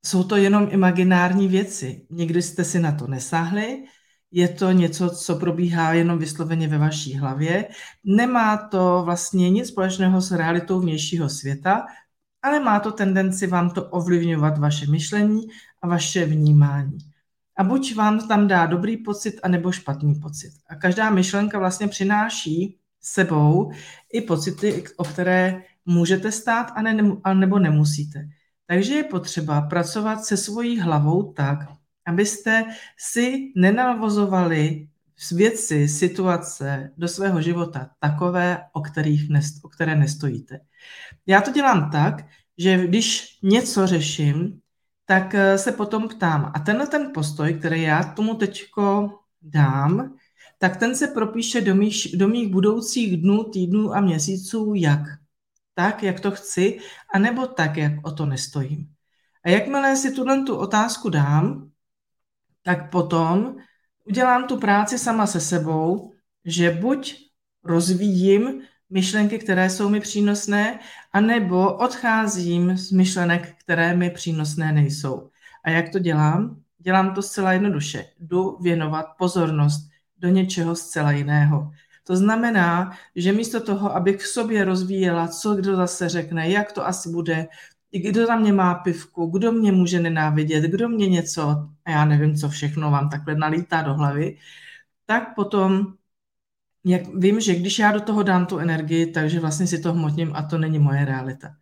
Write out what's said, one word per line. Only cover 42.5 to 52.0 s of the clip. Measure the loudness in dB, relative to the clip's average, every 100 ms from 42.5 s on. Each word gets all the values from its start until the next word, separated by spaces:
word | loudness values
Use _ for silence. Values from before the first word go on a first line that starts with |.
| 0
že | 2 4 4
když | 2 0 -4 -8 _
něco | 4 4 4 0 2
řeším, | 2 0 0 0 0 -4 -8 _ _ _ _ 0
tak, | 0 2
eh, | 2 4 4
se | 0
potom | -4 -4 -4 -6
ptám. | -2 0 0 -2
A | -4
tenhle | -2 -2 0
ten | -2 -2
postoj, | -4 -6 -2 -4
který | -2 -2 -2
já | 0 0
tomu | -2 -4 -4
teďko | -2 -4 -4 -10 -2 0 0 -2 -8 _ _
dám, | -4 2 2 2 0 0 -4 -14 _ _ -20 _
tak | -2 0
ten | -2 -2
se | -2
propíše | -2 -2 -4 -2 0
do | 2
mých, | 2 2 -2